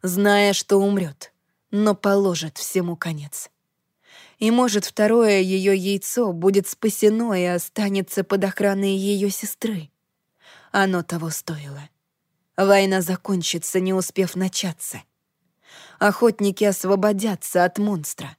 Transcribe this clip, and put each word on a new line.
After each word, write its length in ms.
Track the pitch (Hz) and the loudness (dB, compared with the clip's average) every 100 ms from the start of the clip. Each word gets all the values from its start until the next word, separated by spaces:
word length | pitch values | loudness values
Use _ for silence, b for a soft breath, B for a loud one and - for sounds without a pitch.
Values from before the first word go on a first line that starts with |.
зная, 520 | 185 180 202 202 202 | -4 0 4 4 4
что 260 | 196 - 202 | 2 2 2
умрет, 540 | 196 202 170 139 - _ _ _ _ | 4 0 -2 -8 -20 _ _ _ _
но 220 | 208 214 | 0 0
положит 640 | 196 202 196 196 170 160 - | 2 2 2 2 0 -6 -10
всему 380 | - 190 175 170 | -4 -4 -2 -4
конец. 540 | 170 156 147 - - _ _ _ _ _ B B B B | -6 -6 -10 -14 -16 _ _ _ _ _ B B B B
И, 120 | 220 | 2
может, 340 | 240 247 208 - | 2 2 0 -4
второе 560 | - 214 226 226 196 | 0 4 4 4 4
ее 320 | 190 190 190 | 2 0 2
яйцо 580 | 196 185 202 - - 226 | 0 0 -2 -4 -2 -2
будет 340 | 170 180 196 185 | 2 2 2 -2
спасено 680 | - 220 - 214 220 233 | -4 -4 2 2 2 0
и 100 | 190 | 0
останется 800 | 180 180 - - 202 196 180 - | 0 -2 -4 -4 -2 -2 -2 -4
под 200 | 185 202 | -2 0
охраной 520 | 190 - 202 196 196 196 | -2 0 0 0 0 0
ее 340 | 196 202 202 | 0 0 -2
сестры. 600 | 196 208 - 226 202 151 _ _ _ _ b b b b | -4 -10 -8 -6 -6 -10 _ _ _ _ b b b b
Оно 320 | 196 190 185 | 0 0 0
того 260 | 170 170 165 | -2 -6 -6
стоило. 600 | 156 - 156 143 139 147 _ _ _ _ _ _ - | -8 -10 -10 -10 -16 -18 _ _ _ _ _ _ -2
Война 440 | 196 196 196 190 | 4 4 4 0
закончится, 760 | 175 185 - 190 160 170 - 190 | -2 -6 -2 -2 -2 -6 -4 -2
не 140 | 185 | 0
успев 420 | 190 175 - 180 180 | -2 -2 -2 -4 -2
начаться. 680 | 185 - 190 160 - - _ _ _ _ _ _ B B B B | -4 -4 -6 -8 -12 -14 _ _ _ _ _ _ B B B B
Охотники 680 | 202 190 240 226 202 190 208 | 0 4 2 2 -2 2 0
освободятся 1000 | 190 190 202 208 202 220 190 - 180 | 0 0 2 2 0 -2 -4 -2 2
от 140 | 175 180 | 2 0
монстра. 580 | 208 185 147 - 147 | -2 -2 -6 -12 -14